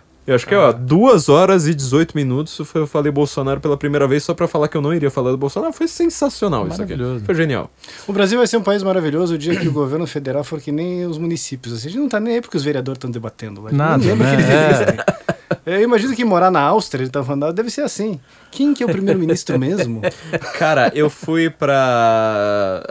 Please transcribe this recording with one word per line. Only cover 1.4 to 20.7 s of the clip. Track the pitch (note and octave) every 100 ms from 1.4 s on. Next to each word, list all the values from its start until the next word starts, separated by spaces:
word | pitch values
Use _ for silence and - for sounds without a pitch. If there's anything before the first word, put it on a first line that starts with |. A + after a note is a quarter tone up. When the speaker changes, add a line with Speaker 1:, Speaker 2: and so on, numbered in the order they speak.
| F#3+ F#3+ D3+
Speaker 1:
e |
dezoito | D#3 C3 C#3+ E3
minutos | D3+ C3+ B2+ D#3+ -
eu | D3+
fa-, | E3
eu | D3
falei | D3+ D3
Bolsonaro | C#3+ D3 - C3+ C#3
pela | D3+ C#3
primeira | D3 C#3+ C#3
vez | C#3+ -
só |
pra | E3 E3+
falar | D#3 D3
que | D#3+
eu |
não | C#3+
iria | E3+ C#3+
falar | C#3 B2
do | C3+
Bolsonaro. | C#3 - E4
Foi | - E4
sensacional | - E4+ - C#4+ - G#3 B2+ G#2
isso | E3+
aqui. | G3 D3+
Speaker 3:
Maravilhoso. | B2 B2+
Speaker 1:
Foi | G2+
genial. | E3 D#3+ A#2 - _ - - -
Speaker 2:
O |
Brasil | G3 F#3+ A#3+
vai | A#3
ser | A#3
um |
país | G3 G3+
maravilhoso | F#3+ F#3 D#3 D3+ F3+ E3
o |
dia | D3+ F3
que | E3
o |
governo | C#3+ C#3 D#3 E3
federal | D3+ C3+ C3+
for | C#3 D#3
que | D3+
nem | D3 F3 F3+ F3
os | D#3
municípios. | E3+ E3+ - B2+ A#2
A | A#2
gente | C3+ A3
não | C#4+
tá | G#3+
nem | A3+ A#3
aí |
porque | A#3 F3
os | C#3
vereadores | C#3 B2+ C3
tão | B2
debatendo | A#2 A2+ - A2 G2
lá. | G#2+
Speaker 3:
Nada, | C#3+ D3+ C#3+
Speaker 2:
Ninguém | A#2 A2+
lembra | B2+
Speaker 3:
né? | C#3
Speaker 2:
que | -
ele | C#3+ D#3 C3+ -
existe. | - - - - - - - -
Speaker 3:
É. | F#3+
Speaker 2:
Eu |
imagino | A#3 A#3 B3
que | B3 A#3
morar | F3 F#3
na | F3
Áustria, | C#3+ G3+ F3+ C3
ele | C3
tá | C#3+
falando, | C3 C#3+ D3+
"Ah, |
deve | F3 A#3
ser | -
assim. | C#4+ - G#3+ D#3 - - -
Quem | - C#4+
que | C#4
é | A#3+
o |
primeiro-ministro | E3+ G3 F#3+ E3 E3 - -
mesmo?" | C3 G3 C3+ A2+ E3+ - D#3+
Speaker 1:
<laughs> | E3+ - -
Cara, | D#3